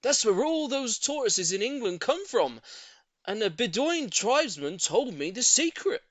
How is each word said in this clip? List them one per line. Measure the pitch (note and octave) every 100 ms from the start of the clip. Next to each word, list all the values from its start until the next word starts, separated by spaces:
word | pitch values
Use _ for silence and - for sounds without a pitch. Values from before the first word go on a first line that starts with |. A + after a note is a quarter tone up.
That's | B3 C#4+
where | A3 F#3+
all | D4 D#4+ D4+
those | C#4 B3+ G#3+
tortoises | - D4 A#3+ - F3
in | F#3+
England | A3 C#4+ A3 F3
come | - E4 G4+
from, | A#3+ C#3+ A2+ - - - - _ _
and | - G#3+
a | G#3
Bedouin | D#3 A#3 E3+ D4 E4+ C4
tribesman | - G3+ C#4 D#4 D#3 C#3+ F3+
told | - F3 C4
me | D#3 D3
the | F#3+
secret. | - - E4 - G4 - _